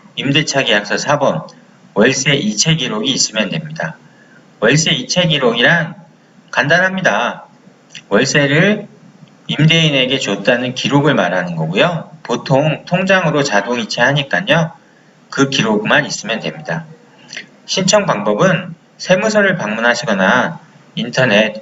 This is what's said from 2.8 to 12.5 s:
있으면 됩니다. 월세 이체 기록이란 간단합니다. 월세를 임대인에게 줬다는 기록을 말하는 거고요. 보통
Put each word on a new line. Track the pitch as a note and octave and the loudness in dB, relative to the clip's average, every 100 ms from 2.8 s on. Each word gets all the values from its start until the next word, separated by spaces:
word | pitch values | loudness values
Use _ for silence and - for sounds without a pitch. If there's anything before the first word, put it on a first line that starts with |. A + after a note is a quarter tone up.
| B2 G#2+ B2 | -2 -4 -2
있으면 | - - G#2+ G2 | -2 -2 -2 -4
됩니다. | E2 D#2 - E2+ - - - - - - - | -4 -8 -8 -10 -12 -20 -20 -20 -20 -20 -2
월세 | A2+ D3+ E3+ | 2 2 2
이체 | C#3+ - F3+ F3 | -2 -2 0 0
기록이란 | D3 B2 A#2 C3 E3 D#3+ - - _ _ _ _ | 2 0 2 2 2 -2 -8 -20 _ _ _ _
간단합니다. | - C#3 E3+ F#3 F#3+ D3+ G#2 A#2 F#2+ - - - - _ - - | -4 2 2 2 0 0 0 -2 -6 -14 -20 -20 -20 _ -20 -2
월세를 | G2+ C#3 D3+ C#3 D3 G3 G#3+ - - - - - - - | 0 2 2 2 4 2 0 -6 -18 -20 -20 -20 -16 -8
임대인에게 | - D#3 D#3+ D#3 C#3 B2+ C3 | 0 4 4 2 2 0 -2
줬다는 | - G2+ C3 A#2+ B2+ | -2 -2 0 0 -2
기록을 | B2+ - C#3+ D3 | -4 0 2 2
말하는 | A#2 F2+ F2+ F2 | 2 0 -2 -2
거고요. | E2 D#2+ F#2+ D#3+ E3 - - | -4 -2 0 0 -2 -8 -14
보통 | - A#2+ - | -6 -6 0